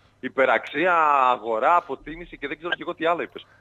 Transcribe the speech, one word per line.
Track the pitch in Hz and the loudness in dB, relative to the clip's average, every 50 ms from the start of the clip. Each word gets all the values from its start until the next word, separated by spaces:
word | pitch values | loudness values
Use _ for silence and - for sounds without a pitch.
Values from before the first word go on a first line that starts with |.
| _ _ _ _ | _ _ _ _
Υπεραξία, | - 127 - 135 131 127 117 110 - - - 147 175 185 175 165 156 147 143 139 127 127 | -12 -6 0 2 2 4 4 2 0 -4 -4 -2 0 2 2 4 4 4 4 4 4 4
αγορά, | 123 117 107 117 113 110 123 156 175 | 2 0 -2 -4 -2 0 2 4 2
αποτίμηση | 175 - - 131 - - 151 160 170 175 - 165 - | 2 0 -2 -10 -12 -12 -14 -14 -14 -16 -16 -14 -12
και | 143 139 | -10 -10
δεν | 160 151 | -10 -8
ξέρω | 165 175 175 | -8 -8 -6
και | 160 | -6
εγώ | 151 170 170 | -8 -10 -8
τι | - 160 | -4 -2
άλλο | 165 175 156 | -2 -2 -2
είπες. | 117 - - - - _ _ _ | -4 -10 -12 -18 -20 _ _ _